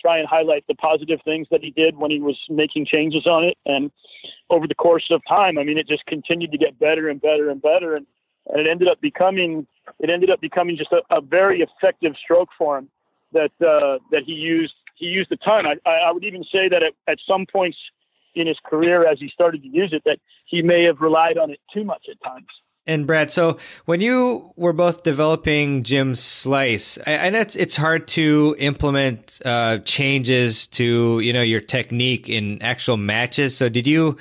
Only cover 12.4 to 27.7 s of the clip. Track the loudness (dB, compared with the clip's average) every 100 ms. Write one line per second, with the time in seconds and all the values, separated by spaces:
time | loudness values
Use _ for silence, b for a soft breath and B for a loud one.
12.4 | 2 -2 -2 -2 -6 _ _ _ _ -2
13.4 | -2 0 2 4 2 -2 _ -4 -4 -8
14.4 | -2 -2 -2 -8 -20 _ -6 -4 -4 -4
15.4 | 2 2 2 -2 0 2 2 0 -6 -12
16.4 | -4 0 2 2 0 -2 -6 -6 0 -2
17.4 | 0 -2 -2 -4 -20 _ _ _ _ -6
18.4 | -4 -4 -4 0 2 4 4 2 -4 0
19.4 | 0 0 -4 -2 -2 -2 -2 -4 _ b
20.4 | _ -2 2 4 4 4 2 2 2 2
21.4 | -2 -4 _ -8 -8 -8 -12 -16 -14 -16
22.4 | -20 -20 _ _ -4 -4 0 0 0 0
23.4 | 0 0 B B -4 0 2 2 0 -2
24.4 | -8 -4 -2 2 0 0 -2 0 0 0
25.4 | 0 0 0 -2 0 0 0 -2 -4 -4
26.4 | -2 -2 0 -2 -4 -6 -4 -2 0 -2
27.4 | -2 -2 -4